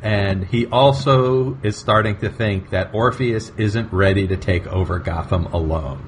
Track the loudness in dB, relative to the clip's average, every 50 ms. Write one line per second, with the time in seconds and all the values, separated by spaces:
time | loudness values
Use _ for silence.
0 | -2 -2 0 0 0 0 0 -2 -2 -2 0 0 0 2 4 4 6 6 4 4
1 | 2 2 4 4 4 4 2 2 0 -2 -4 -4 -4 -4 -4 -2 0 2 2 2
2 | 2 2 -2 -4 -4 -6 -4 -2 -2 0 0 -2 -4 -2 -2 -2 -2 -2 0 0
3 | 2 2 2 0 0 0 0 -2 -4 -6 -4 -2 -2 0 0 -2 -4 -2 0 2
4 | 4 4 4 2 0 0 -2 -2 -2 0 -2 -2 -2 -2 -2 -2 0 0 -2 -4
5 | -4 -4 -4 -4 -2 -2 -2 -2 0 -2 -2 -2 -2 -2 -2 -2 -4 -6 -8 -10
6 | -14